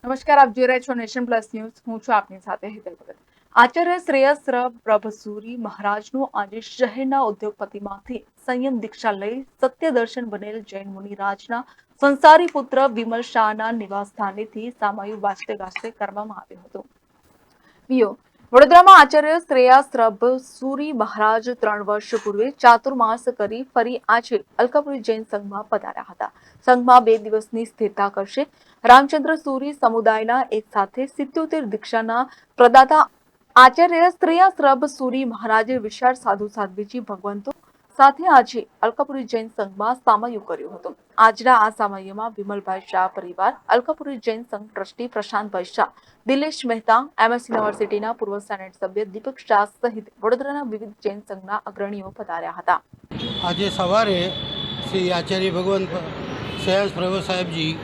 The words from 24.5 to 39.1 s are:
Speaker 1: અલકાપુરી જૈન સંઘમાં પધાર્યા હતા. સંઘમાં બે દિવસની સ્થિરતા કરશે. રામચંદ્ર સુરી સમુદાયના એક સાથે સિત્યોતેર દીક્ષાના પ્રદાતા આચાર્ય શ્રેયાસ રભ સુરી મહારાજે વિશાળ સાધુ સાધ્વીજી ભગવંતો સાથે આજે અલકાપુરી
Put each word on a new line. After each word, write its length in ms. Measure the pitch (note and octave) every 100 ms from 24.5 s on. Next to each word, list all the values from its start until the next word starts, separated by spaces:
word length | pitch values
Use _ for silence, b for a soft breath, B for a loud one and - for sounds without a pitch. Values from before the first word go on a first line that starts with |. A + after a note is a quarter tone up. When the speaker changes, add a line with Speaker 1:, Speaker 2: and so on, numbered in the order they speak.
| -
Speaker 1:
અલકાપુરી 400 | A#3+ D4 D4 C#4
જૈન 220 | G#3 A3
સંઘમાં 440 | A3 G#3 G3+ G3+ G#3
પધાર્યા 360 | G#3 - - -
હતા. 220 | F#3 - b b b -
સંઘમાં 360 | B3+ B3 B3
બે 140 | A3+ A3+
દિવસની 480 | G#3+ G#3+ G#3+ A3+ A3+
સ્થિરતા 440 | _ G#3+ G#3 G3+
કરશે. 380 | G3+ G3 - D4 b b b
રામચંદ્ર 520 | A#3 B3 C#4 D#4 D4 D#4+
સુરી 380 | D4+ C4 C#4
સમુદાયના 680 | C#4+ A#3+ A3+ A3 A3 A3 B3 C4
એક 140 | A3 -
સાથે 320 | G#3+ G3 - C4+
સિત્યોતેર 580 | - C#4 E4 D#4+ D#4+ B3
દીક્ષાના 600 | G#3+ - A3+ A3+ A#3 C4 B B -
પ્રદાતા 440 | A#3+ B3+ C4 D#4 - _ _ _ _ -
આચાર્ય 540 | B3+ B3+ F4 E4+ F4
શ્રેયાસ 440 | F4+ F4+ E4 F#4+ F#4
રભ 260 | C#4+ C4 C#4+
સુરી 400 | C#4 B3+ C4 C4
મહારાજે 520 | A3 A3 A3 A3 C4
વિશાળ 360 | G#3+ - B3
સાધુ 340 | B3+ B3 G3+ G#3
સાધ્વીજી 520 | G#3+ G3 F#3+ G#3 B3
ભગવંતો 520 | A3+ G3 G3+ G3+ G3+ - _ _ _ -
સાથે 280 | C#4 C#4 F4+
આજે 340 | C#4 A#3+ A#3+ - _
અલકાપુરી 420 | A3 A3+ C#4+